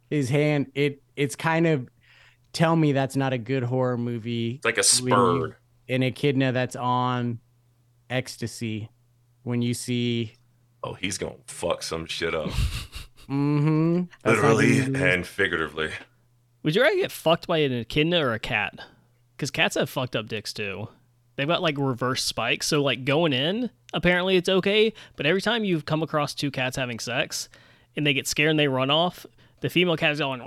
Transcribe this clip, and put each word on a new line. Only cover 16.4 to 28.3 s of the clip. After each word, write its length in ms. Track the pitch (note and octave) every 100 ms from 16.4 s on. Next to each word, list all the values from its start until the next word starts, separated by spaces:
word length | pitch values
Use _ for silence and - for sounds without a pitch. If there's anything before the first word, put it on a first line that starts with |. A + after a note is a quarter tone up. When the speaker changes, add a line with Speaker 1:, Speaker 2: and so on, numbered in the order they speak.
| _ _
Speaker 3:
Would 120 | D#3
you 60 | F3
rather 140 | C#4+
get 160 | F#4 -
fucked 340 | - - E3+ -
by 120 | E3
an 120 | C#3+
echidna 540 | A#2+ A2 D3+ D#3+ F3
or 80 | C3+
a 60 | A2
cat? 340 | - A2 G2+ - - _ _ _ _ -
'Cause 140 | C#3
cats 240 | - F3
have 140 | E4 C#3+
fucked 260 | C#3+ B2
up 120 | B2+ A2
dicks 240 | A2 -
too. 340 | - G2+ F#2 G#2+ - _ _ _
They've 120 | - C#3+
got, 140 | E3+
like, 160 | E3+ C#3
reverse 440 | C3+ A#2+ B2+ C3
spikes, 440 | - - A#2 D3+ -
so, 140 | D3+
like, 220 | C#3 B2
going 260 | C3 C#3+ E3+
in, 380 | B2+ D3+ G#3+ B3 - -
apparently 420 | E3+ F3 F3+ F#3
it's 140 | F#3 F3+
okay, 420 | F#3+ G3 G#3+ A3 - -
but 100 | -
every 160 | C#3+ F#3+
time 220 | G#3 A#3
you've 220 | G#3 E3
come 180 | - D#3+
across 300 | D#3+ D#3 C#3+
two 180 | - C#3+
cats 240 | C3 B2+
having 240 | C#3 B2 A2+
sex 480 | - B2+ - - - - - _ _
and 100 | -
they 80 | D3
get 140 | C3
scared 220 | G#2+